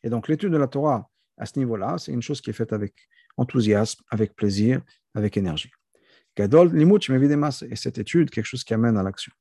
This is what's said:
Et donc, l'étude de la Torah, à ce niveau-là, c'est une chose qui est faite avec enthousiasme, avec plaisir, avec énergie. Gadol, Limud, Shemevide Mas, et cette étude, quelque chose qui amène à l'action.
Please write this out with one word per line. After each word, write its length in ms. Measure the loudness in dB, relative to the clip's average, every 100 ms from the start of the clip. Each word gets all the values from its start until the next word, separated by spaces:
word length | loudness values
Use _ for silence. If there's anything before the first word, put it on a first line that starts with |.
Et 80 | -4
donc, 180 | -6 -2
l'étude 240 | -2 0
de 60 | 0
la 100 | 0
Torah, 400 | 0 0 0 -4 _ _ _
à 80 | -8
ce 140 | -4
niveau-là, 380 | -2 -2 -4 -6
c'est 140 | -6
une 100 | -8
chose 180 | -6 -8
qui 80 | -8
est 40 |
faite 200 | -6 -4
avec 220 | -4 -6 _ _ _ _ -4
enthousiasme, 640 | -2 2 4 2 2 -6 _
avec 260 | -2 -2 0
plaisir, 460 | -2 2 2 0 -4 _ _
avec 240 | -4 -2 -2
énergie. 320 | -2 -4 -10 _ _ _ _ _ _ -4
Gadol, 360 | 4 6 6
Limud, 300 | 6 4 4
Shemevide 340 | 2 2 2 2
Mas, 280 | -2 -6
et 120 | -10 -8
cette 220 | -8 -8
étude, 320 | -2 0 0
quelque 160 | -2 -6
chose 180 | -10
qui 80 | -4
amène 240 | 0 2 2
à 60 |
l'action. 320 | -2 -6 -16 _